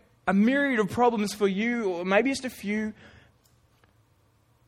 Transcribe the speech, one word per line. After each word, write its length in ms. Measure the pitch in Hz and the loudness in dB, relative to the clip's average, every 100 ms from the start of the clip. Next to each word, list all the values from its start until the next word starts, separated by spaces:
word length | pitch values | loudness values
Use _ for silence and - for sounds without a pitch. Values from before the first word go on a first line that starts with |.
| _ _ - | _ _ 0
a 60 | |
myriad 460 | 196 220 277 285 240 | 2 4 2 2 0
of 120 | 208 | 0
problems 420 | 226 247 233 208 | 2 2 2 -4
for 140 | - 202 | -2 -2
you, 420 | 190 233 240 208 | 0 -2 -2 -2
or 160 | 170 180 | -4 2
maybe 240 | 196 247 | 2 2
just 160 | 269 254 | -2 -6
a 60 | |
few, 420 | - 196 214 214 208 - - - _ _ _ _ _ _ _ _ _ _ _ _ _ | -10 -6 -4 -4 -8 -18 -20 -20 _ _ _ _ _ _ _ _ _ _ _ _ _